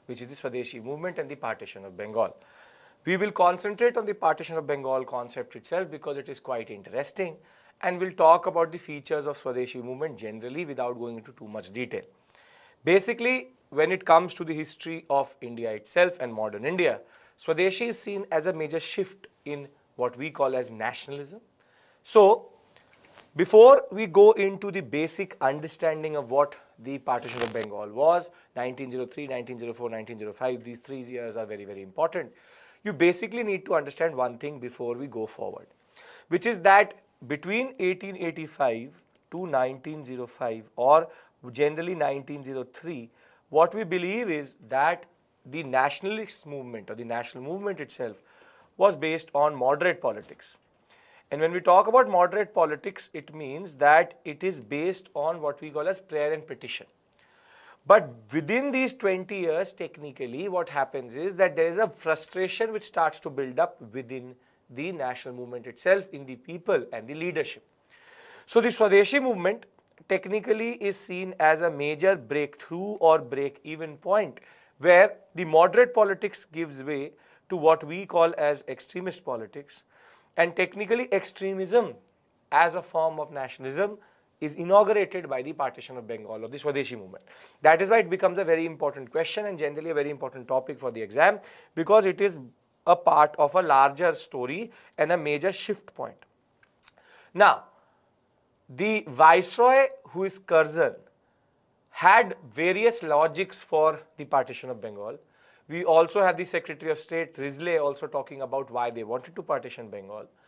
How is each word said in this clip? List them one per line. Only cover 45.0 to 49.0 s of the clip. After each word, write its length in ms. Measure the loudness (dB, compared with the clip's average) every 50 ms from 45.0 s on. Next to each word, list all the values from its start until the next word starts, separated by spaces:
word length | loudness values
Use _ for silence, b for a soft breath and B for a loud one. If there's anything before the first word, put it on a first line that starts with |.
| -8 _ _ _ _ _ _ _ _
the 160 | -12 -12 -10
nationalist 840 | -8 -2 0 0 0 0 -2 -4 -6 -6 -6 -6 -8 -10 -14 -14 -14
movement 440 | -12 -12 -12 -12 -12 -14 -14 -12 -12
or 40 | -12
the 80 | -12 -8
national 380 | -8 -6 -6 -8 -8 -12 -12
movement 380 | -10 -10 -10 -8 -6 -8 -8 -8
itself 420 | -10 -12 -10 -10 -10 -10 -10 -14 b b b b b b b b b b b 2
was 160 | 4 4 4
based 360 | 2